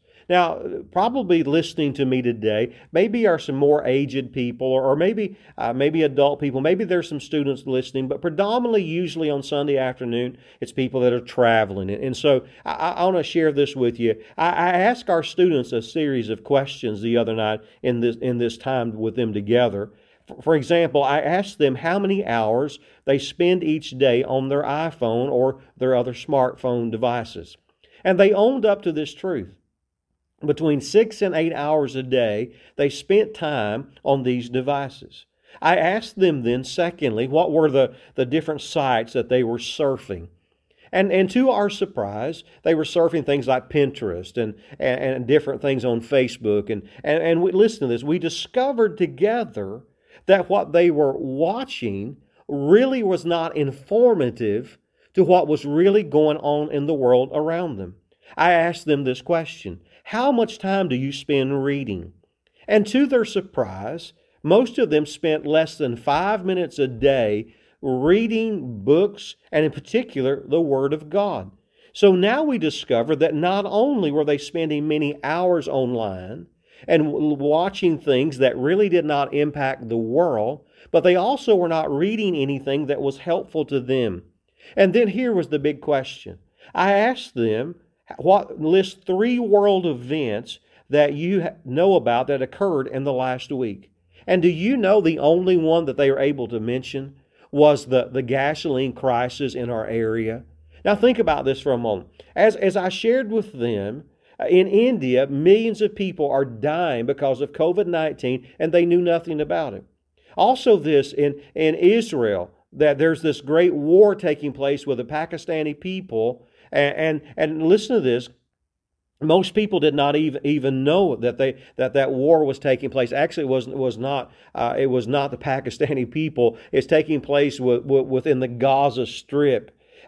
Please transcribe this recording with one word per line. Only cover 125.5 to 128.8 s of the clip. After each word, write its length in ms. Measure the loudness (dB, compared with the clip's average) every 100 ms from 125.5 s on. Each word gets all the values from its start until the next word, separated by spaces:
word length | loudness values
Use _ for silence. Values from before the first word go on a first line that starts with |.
| -4 -6 -4 -2 -2 -4
people. 460 | -4 -4 0 0 0 -4
It's 140 | -4 2
taking 340 | 2 2 -4
place 380 | 0 0 0 0
w-, 200 | 0 0
w-, 240 | 2 0
within 380 | 0 -2 0 -2
the 80 | -2
Gaza 560 | 0 2 4